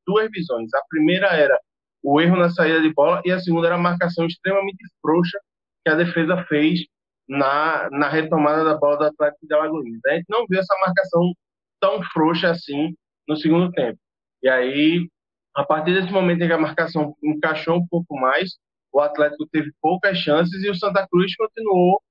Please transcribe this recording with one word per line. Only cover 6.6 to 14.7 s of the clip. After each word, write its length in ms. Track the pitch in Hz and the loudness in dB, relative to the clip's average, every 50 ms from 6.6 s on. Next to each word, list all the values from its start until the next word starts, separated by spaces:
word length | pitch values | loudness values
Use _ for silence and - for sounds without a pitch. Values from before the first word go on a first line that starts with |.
| 151 160 175 175 - - _ _ _ _ _ _ _ - | 2 2 0 0 -4 -8 _ _ _ _ _ _ _ -6
na, 600 | 135 143 139 135 139 147 156 165 160 143 107 143 | -4 -2 0 0 2 0 0 0 0 -2 -4 -4
na 180 | 139 143 147 139 | -4 -2 -2 0
retomada 560 | 147 160 156 - - 156 147 147 151 160 160 | 0 -2 -2 0 0 0 2 2 2 2 2
da 120 | 160 151 | 0 0
bola 220 | 139 143 143 147 147 | 2 2 0 2 2
do 60 | 151 | 0
Atlético 420 | 151 151 - 151 147 147 _ - | -2 0 0 -2 -2 -2 _ -6
de 80 | 151 151 | -2 -2
Alagoinhas. 460 | 151 156 156 156 160 135 117 113 113 - | 0 0 -2 -4 -6 -8 -8 -10 -4 -2
A 80 | 135 151 | -2 -2
gente 120 | 170 170 - | -2 -2 -4
não 180 | 208 226 240 | -4 -4 -2
viu 140 | 190 185 190 | 0 -2 -2
essa 140 | 190 180 196 185 | 0 0 0 0
marcação 520 | 190 185 175 196 185 175 - 170 175 180 175 - _ _ _ _ _ _ _ _ | 0 0 0 0 0 0 2 2 2 2 0 -4 _ _ _ _ _ _ _ _
tão 220 | - 196 208 - - | 0 0 0 -2 -4
frouxa 460 | - - 160 156 160 170 170 190 175 | -4 -2 0 0 2 2 2 0 0
assim 440 | 170 170 - - 139 143 151 165 - - _ _ _ _ _ | 0 -2 -4 -6 -4 -4 -4 -4 -6 -10 _ _ _ _ _
no 100 | - 151 | -6 -4
segundo 340 | 156 - 160 160 170 185 175 175 | -2 0 2 4 4 2 2 0
tempo. 260 | - 135 117 110 - _ _ _ _ _ _ _ _ - | -2 -2 -2 -4 -8 _ _ _ _ _ _ _ _ 0
E 60 | 131 | 2
aí, 600 | 131 127 127 127 | 2 2 2 0